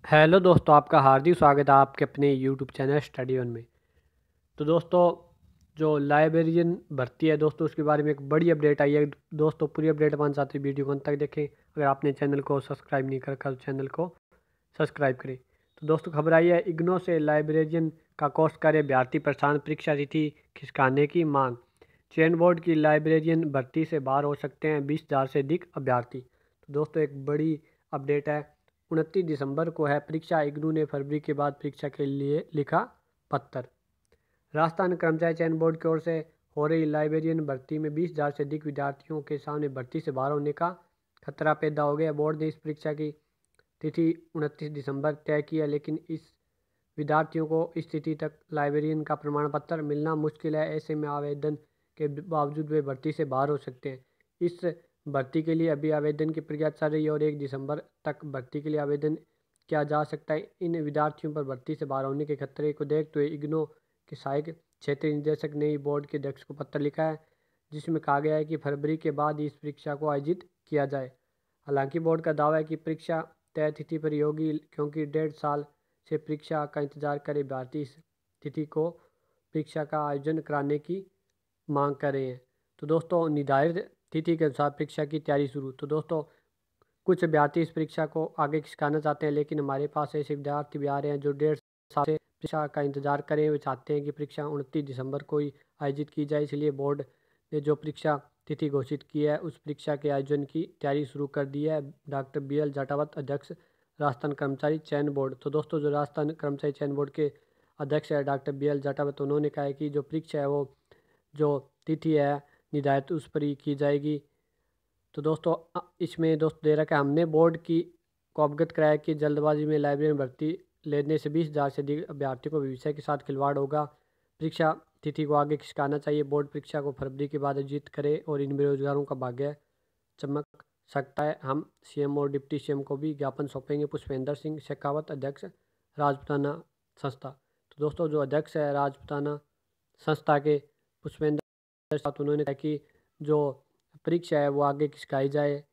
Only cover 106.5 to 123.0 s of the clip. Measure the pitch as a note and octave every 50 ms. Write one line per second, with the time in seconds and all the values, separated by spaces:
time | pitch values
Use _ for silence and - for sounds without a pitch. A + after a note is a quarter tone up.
106.5 | C#3+ C#3 - D3 C#3 - D3 C#3+ C#3 C#3+ C#3+ C#3 _ - D3+ C#3+ - _ _ _
107.5 | _ _ _ _ _ - D3 C3+ D3 D3+ D3 - D#3 C#3+ C#3 C#3+ C#3 C3+ C3+ D3+
108.5 | C#3 C3+ C#3+ D3 D3 C#3+ C#3 C#3+ C#3 - D3 C#3+ C#3 - C#3+ C#3 D3 D3+ D3+ D3
109.5 | - D3 C#3+ C#3 C#3 - D#3 D3 C#3+ D3 C3+ _ D3+ D#3+ D#3 - - D3+ C#3+ C#3
110.5 | C#3+ C#3+ C#3 B2+ _ _ _ _ - _ _ _ _ _ _ _ - D3 D3+ D3
111.5 | C#3+ C3+ - _ _ _ _ - D#3+ D#3 - E3 D#3 D3 C#3+ C#3 C#3+ C#3+ - _
112.5 | _ _ _ _ - D3 C#3 C#3+ C#3 C#3 C3+ - F3+ D#3 - - _ D#3 D3 D3
113.5 | C#3+ - - D3+ C#3+ C#3 D3 C#3+ C#3+ C#3+ C#3+ D3+ D3+ C#3+ _ _ _ _ _ _
114.5 | _ _ _ _ _ _ _ _ _ _ _ _ _ D3+ C#3+ D#3 D#3+ D3+ - F3
115.5 | D#3+ - - _ _ - - _ _ _ F3+ D#3+ - - E3 D#3+ D#3+ D3+ D#3+ D#3
116.5 | - - - D3+ D3+ D#3 D#3 D3+ D#3+ D3 C#3 C#3 C#3+ D#3+ E3+ D#3+ D3+ D#3 E3 E3+
117.5 | E3 E3 - - E3 E3 F3 - _ _ _ _ _ _ _ _ _ - D3+ C#3+
118.5 | D3 D3 E3 D#3+ - - D#3 D3+ D3+ D3+ - - D#3 D3 D3+ D3+ D3 D3 D3 D3+
119.5 | D3+ D3+ D3+ D3+ D#3 D3 C#3+ C#3+ C#3+ C#3 D3+ D3+ D3+ C#3 C3+ B2+ C3 - D#3 D#3
120.5 | F3 F3 - _ _ _ _ D#3 C#3+ D3 C#3+ D3 D#3 D3+ - D3+ D3 E3 E3 D3+
121.5 | D3+ D3 C#3+ C#3 - - C#3+ C#3 D3 D3+ - - C#3+ C#3 C#3 C3+ C3 B2 - D3+
122.5 | D3+ D3+ C#3 C3+ C3 B2 - D3+ C#3+ D3